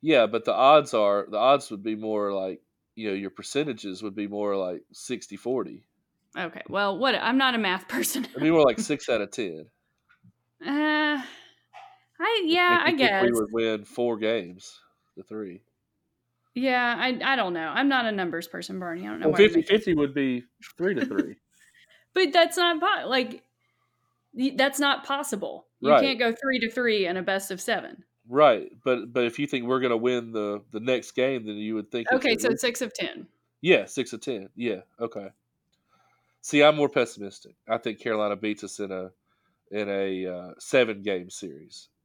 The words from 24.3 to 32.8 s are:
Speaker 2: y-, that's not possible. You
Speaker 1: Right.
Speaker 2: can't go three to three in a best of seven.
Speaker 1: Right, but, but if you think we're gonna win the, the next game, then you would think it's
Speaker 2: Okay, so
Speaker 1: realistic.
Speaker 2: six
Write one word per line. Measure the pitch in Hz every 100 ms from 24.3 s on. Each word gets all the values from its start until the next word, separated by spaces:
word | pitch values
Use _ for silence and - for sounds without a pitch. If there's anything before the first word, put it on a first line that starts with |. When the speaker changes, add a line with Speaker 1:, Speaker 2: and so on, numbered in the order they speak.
Speaker 2:
y-, | 220 269 262
that's | 269 269
not | 285 269 -
possible. | 277 294 - 165 - _ _
You | -
Speaker 1:
Right. | 294
Speaker 2:
can't | 277 240
go | 240
three | 233 269 254
to | 226
three | 247 240 214 180
in | 185
a |
best | 180 196 196
of | 185
seven. | - 202 - - - _ 117
Speaker 1:
Right, | 127 151 107 - - 131
but, | 123 113
but | 123
if | 120 117
you | 143
think | 131 120
we're | 131
gonna | 127 117
win | 120 123 117
the, | 113 104 104 -
the | 107
next | 120 123 -
game, | - 127 131 107
then | 104
you | 107 110
would | 104
think | 120 117
it's | 262
Speaker 2:
Okay, | 262 226
so | 254
Speaker 1:
realistic. | 226
Speaker 2:
six | 247 240